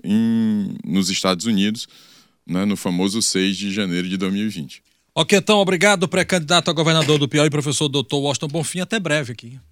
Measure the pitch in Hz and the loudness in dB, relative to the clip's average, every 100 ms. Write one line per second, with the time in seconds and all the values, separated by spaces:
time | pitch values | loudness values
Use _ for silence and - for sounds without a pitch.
0 | - 110 113 113 110 104 98 - - 95 | 0 2 2 2 2 0 -2 -6 -2 0
1 | - 92 95 90 113 98 104 110 - - | 0 0 0 0 0 2 0 -2 -10 -18
2 | - - _ _ - 87 101 95 98 90 | -20 -20 _ _ -6 -2 -2 -2 -2 0
3 | 98 107 - 98 98 95 101 98 95 87 | 0 0 0 0 0 -2 -4 -4 -2 -2
4 | 90 92 95 101 110 95 69 - _ _ | -2 -2 -2 -2 -4 -6 -12 -14 _ _
5 | _ - 165 196 - 208 190 185 202 196 | _ -4 2 2 4 4 4 4 4 4
6 | 175 196 165 185 147 175 180 160 160 160 | 2 0 0 -2 2 0 2 0 2 2
7 | 147 151 143 151 156 151 143 131 151 139 | 4 2 2 2 2 0 -2 -2 -2 -2
8 | 127 143 143 131 156 160 143 180 180 226 | -2 -2 -2 -4 -4 -4 -4 -6 -4 -2
9 | 170 151 123 113 117 131 - | 0 -2 -2 -10 -16 -20 -20